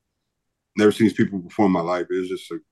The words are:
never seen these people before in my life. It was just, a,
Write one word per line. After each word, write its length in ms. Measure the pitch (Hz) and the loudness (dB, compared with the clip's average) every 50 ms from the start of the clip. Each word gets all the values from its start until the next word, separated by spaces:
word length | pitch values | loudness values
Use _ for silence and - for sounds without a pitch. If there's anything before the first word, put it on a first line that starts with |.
| _ _ _ _ _ _ _ _ _ _ _ _ _ _ _ | _ _ _ _ _ _ _ _ _ _ _ _ _ _ _
never 160 | 98 107 104 101 | 2 4 4 4
seen 160 | - 113 104 | 4 2 2
these 80 | - | 2
people 240 | - 110 90 98 95 | 2 -2 -2 -2 -6
before 260 | 85 85 - - 107 | -10 -8 -2 0 2
in 60 | 95 92 | 2 2
my 80 | 90 | 0
life. 260 | 85 85 90 90 85 - | 0 -2 -4 -4 -4 -4
It 80 | 90 | -4
was 120 | 92 92 92 | -6 -6 -6
just, 220 | 92 90 - - 85 | -8 -10 -10 -12 -16
a, 80 | 82 - _ | -16 -16 _